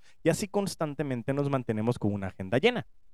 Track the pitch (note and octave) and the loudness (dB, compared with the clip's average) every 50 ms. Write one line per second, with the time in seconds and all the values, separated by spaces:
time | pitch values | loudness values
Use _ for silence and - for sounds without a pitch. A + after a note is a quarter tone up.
0 | - - - - - D#3 D#3+ - G#3+ F#3+ - G3+ G3 F3 - - E3 D3+ C#3+ - | -4 -20 -12 -2 0 0 2 2 0 -2 -2 -2 -2 -2 -2 -4 -4 -4 -2 -4
1 | D3+ C#3 C3 A#2+ G#2+ - C3+ C#3+ C#3+ C#3 C#3 C3 A#2+ - A2+ G#2+ G#2+ A#2 B2 - | -4 -2 -2 -2 -2 0 0 0 0 0 0 0 0 0 -2 0 0 0 0 0
2 | - G#2 G2+ G2+ G2 F#2+ - - F#2+ F#2 G2 C3 E3 A#3 B3 G#3 - - - - | 0 0 0 -2 -4 -6 -6 -8 -4 0 2 4 4 4 2 0 -4 -8 -12 -20
3 | - - | -20 -20